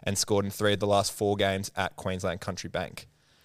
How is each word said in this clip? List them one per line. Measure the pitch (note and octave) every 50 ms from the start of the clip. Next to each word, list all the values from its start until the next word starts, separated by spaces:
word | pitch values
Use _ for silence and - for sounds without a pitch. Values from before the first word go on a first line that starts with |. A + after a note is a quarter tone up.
| -
and | G#2 G2+
scored | F#2+ - - G#2 G2+ G2
in | G2
three | - - G#2 G#2 G2+
of | F#2+
the | G#2+ G2+
last | G2+ G2+ G2 -
four | - - A2 G2+ G#2
games | G2+ G2+ G2 F#2+ G2 F#2+ - -
at | - F#2+ F2+ -
Queensland | - - G2 F#2+ F2+ F2 F#2 E2+ F#2
Country | - - F#2 - - -
Bank. | - F2 F2+ - - - - - _ _ _ _ _ _ -